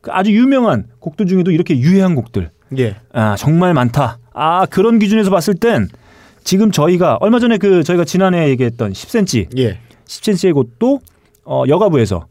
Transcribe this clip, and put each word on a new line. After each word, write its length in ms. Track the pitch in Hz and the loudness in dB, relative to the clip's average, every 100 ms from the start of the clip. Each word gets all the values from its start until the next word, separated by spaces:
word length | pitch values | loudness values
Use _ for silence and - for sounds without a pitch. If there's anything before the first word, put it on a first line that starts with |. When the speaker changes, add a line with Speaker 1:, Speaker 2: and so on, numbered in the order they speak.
Speaker 1:
그 120 | - | -6
아주 180 | - 196 | -2 2
유명한 540 | 208 254 269 233 123 - _ | 2 4 2 2 0 -4 _
곡들 260 | - - 196 | -14 -4 0
중에도 240 | 190 175 | 0 2
이렇게 260 | 160 175 143 | 0 0 0
유해한 360 | 135 190 190 | 2 2 2
곡들, 360 | 156 - - 82 _ _ 135 | 0 -4 -6 -8 _ _ -4
Speaker 2:
예. 160 | 120 98 _ | -4 -4 _
Speaker 1:
아, 220 | - 110 101 | -2 -2 -2
정말 380 | 139 165 180 | 0 2 2
많다. 440 | 160 123 123 127 - - | 2 0 0 -4 -6 -16
아, 320 | 151 156 175 185 | -6 -2 0 -2
그런 340 | - 214 226 | 0 2 2
기준에서 280 | 202 220 196 | 2 0 2
봤을 240 | 196 160 | 0 0
땐 340 | 190 233 185 95 - _ - - _ | -2 0 0 -4 -8 _ -20 -20 _
지금 260 | - 190 220 | -4 0 2
저희가 480 | 170 151 180 175 117 | 2 0 2 0 0
얼마 200 | 202 240 | 0 0
전에 180 | 233 220 | 0 0
그 240 | 202 185 | 2 2
저희가 220 | 156 175 | 2 -2
지난해 440 | 165 180 190 175 156 | 0 0 0 0 0
얘기했던 460 | 127 120 117 107 | 0 -2 -4 -8
십 160 | 95 - | -8 -6
센치, 380 | 233 190 123 87 123 | -4 -2 -2 -4 -2
Speaker 2:
예. 200 | 120 92 - _ _ | -4 -4 -16 _ _
Speaker 1:
십 180 | - | -8
센치의 280 | - 190 190 | -4 0 0
곡도, 480 | 143 127 _ 240 277 - _ _ _ | 0 -2 _ -2 -2 -6 _ _ _
어, 200 | - 131 131 | -8 -4 0
여가부에서. 580 | 156 208 151 107 92 - | 2 2 2 0 -4 -10